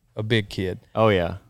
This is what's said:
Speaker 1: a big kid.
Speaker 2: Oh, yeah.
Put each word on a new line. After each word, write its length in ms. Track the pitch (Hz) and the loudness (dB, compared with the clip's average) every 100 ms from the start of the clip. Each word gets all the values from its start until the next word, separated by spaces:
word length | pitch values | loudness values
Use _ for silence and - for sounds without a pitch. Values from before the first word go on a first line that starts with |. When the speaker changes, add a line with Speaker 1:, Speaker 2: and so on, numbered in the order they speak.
| _ - | _ -10
Speaker 1:
a 60 | |
big 260 | 107 117 101 | -2 -2 -2
kid. 300 | - 92 - - | -6 -6 -6 -6
Speaker 2:
Oh, 140 | - 110 | 2 4
yeah. 280 | 95 87 95 - | 4 0 -6 -4